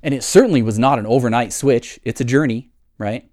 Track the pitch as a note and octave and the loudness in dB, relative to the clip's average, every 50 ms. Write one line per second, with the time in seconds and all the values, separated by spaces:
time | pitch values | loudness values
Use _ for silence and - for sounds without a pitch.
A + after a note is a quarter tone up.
0 | - D#3 C#3 C3 A2+ - - F#3 C4 A#3+ E3+ C3 A2+ A2 G#2 G#2+ A#2+ C3+ C#3 B2 | -4 -4 -6 -4 -6 4 4 4 4 6 2 0 0 0 -2 0 2 2 0 0
1 | G#2 - A#2 C3+ B2 A#2+ A2 A#2+ A#2+ G#2+ - - - C3+ B2+ A#2+ - - - - | 0 0 0 0 0 0 0 -2 -2 -4 -8 -4 0 0 0 0 -2 -6 -20 -12
2 | _ A#2+ A2+ - C3+ A#2+ B2+ C#3 D#3 C3 A2+ A#2 C3+ _ _ _ _ _ _ _ | _ -10 -6 -4 -4 2 2 2 2 2 -4 -6 -8 _ _ _ _ _ _ _
3 | G#2+ G#2 A2 B2 _ _ | -8 -8 -8 -8 _ _